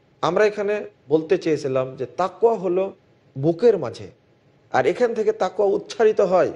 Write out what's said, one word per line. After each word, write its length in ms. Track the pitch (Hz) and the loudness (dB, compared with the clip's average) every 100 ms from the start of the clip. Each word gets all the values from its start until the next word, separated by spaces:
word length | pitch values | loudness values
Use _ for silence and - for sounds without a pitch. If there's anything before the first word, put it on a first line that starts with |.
| _ _ | _ _
আমরা 240 | 147 185 208 | 0 2 2
এখানে 380 | 208 202 208 202 _ - | 0 -4 -4 -8 _ -2
বলতে 300 | 156 160 180 | 0 2 0
চেয়েছিলাম 580 | 170 147 143 131 131 127 | 0 -2 -2 -2 -4 -6
যে 100 | 123 | -8
তাকওয়া 500 | - 185 - 233 220 | -4 -6 0 0 0
হলো 360 | 185 180 190 - _ _ _ 135 | -2 -2 -2 -8 _ _ _ -4
বুকের 400 | 147 165 240 202 | -2 2 2 2
মাঝে, 320 | 123 - 92 - _ _ _ _ _ | -2 -10 -16 -20 _ _ _ _ _
আর 140 | 123 131 | 0 0
এখান 280 | 180 240 | 2 0
থেকে 180 | 220 208 | 0 -2
তাকওয়া 400 | 220 185 - 202 | -2 -2 0 0
উচ্চারিত 480 | 202 - - 220 208 | 0 -4 0 2 2
হয়। 320 | 196 185 127 | 2 2 2